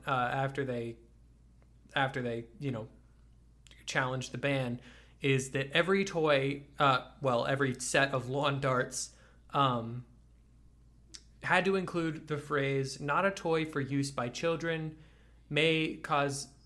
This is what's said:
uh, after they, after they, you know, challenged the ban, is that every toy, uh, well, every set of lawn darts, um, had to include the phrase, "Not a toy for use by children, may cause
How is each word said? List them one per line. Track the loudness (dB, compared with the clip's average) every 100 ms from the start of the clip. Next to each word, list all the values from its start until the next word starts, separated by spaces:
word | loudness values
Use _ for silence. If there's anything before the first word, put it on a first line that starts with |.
uh, | -2
after | 0 0 0 -2 -2
they, | -4 -4 -6 -10 -16 -20 -20 -20 -20 -20 -20 -20 -6
after | 0 0 0
they, | -4 -4 -8 -8
you | -6
know, | -6 -8 -16 -20 -20 -20 -20 -20 -20 -20 -18 -4
challenged | 0 0 -2 -6
the | -4
ban, | 0 0 0 -4 -10 -20 -20 -2
is | 2 2 2
that | -4 0
every | 2 2 2
toy, | 2 2 4 4 2 -4 -6 2
uh, | 4 4 0 -4
well, | 0 2 2
every | 0 0 -2
set | 0 2 2
of | 0 -2
lawn | 0 0 0
darts, | 0 0 0 -4 -10 -12 -20 -20 -4
um, | 2 2 2 -4 -8 -12 -20 -20 -20 -20 -20 -20 -20 -20 -20 -20 -20 -20 -8
had | 0 2 4
to | 0
include | -2 -2 -2 -4 -6
the | -8
phrase, | -2 -2 0 0 -2 -4
"Not | -2 0 0
a |
toy | 0 0 0
for | 0 -4
use | -2 0 -2
by | -2 -4
children, | -2 -2 0 -2 -2 -4 -10 -18 -20 -20 -20 -4
may | 2 4 4 0 -4
cause | 0 2 2 -2 -8 -16